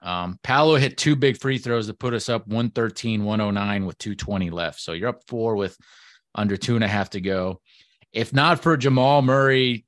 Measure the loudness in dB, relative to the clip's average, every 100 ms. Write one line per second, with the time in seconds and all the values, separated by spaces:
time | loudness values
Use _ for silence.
0 | -8 -6 -6 -8 0 2 4 4 2 0
1 | 0 2 2 0 -2 -4 -2 -2 -4 -6
2 | -4 -4 -2 -4 -2 -2 -2 -2 -4 -4
3 | -4 -2 -2 -2 0 0 -2 -2 -4 -6
4 | -10 -8 -4 -4 -2 -4 -6 -6 -10 -6
5 | -6 -6 -8 -4 -2 -2 -4 -6 _ -20
6 | -20 _ _ -4 -2 -2 0 0 2 0
7 | -2 -4 -4 -2 -2 -6 _ _ _ _
8 | _ -6 -2 2 4 4 2 2 4 4
9 | 4 4 4 4 4 4 2 -2